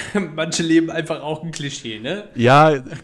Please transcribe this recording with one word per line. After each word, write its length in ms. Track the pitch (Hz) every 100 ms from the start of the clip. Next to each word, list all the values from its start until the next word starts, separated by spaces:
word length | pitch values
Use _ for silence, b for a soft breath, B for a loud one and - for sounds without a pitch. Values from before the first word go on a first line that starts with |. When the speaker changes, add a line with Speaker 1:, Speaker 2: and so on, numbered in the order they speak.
| -
Speaker 1:
<laughs> 220 | 202 165
manche 300 | 156 165 175
leben 260 | 165 160 165
einfach 320 | 165 156 143
auch 220 | 147 156
ein 80 | 170
Klischee, 480 | 151 143 - 113 107
ne? 280 | 127 202 -
Speaker 2:
Ja. 440 | - 120 143 156 139 - 151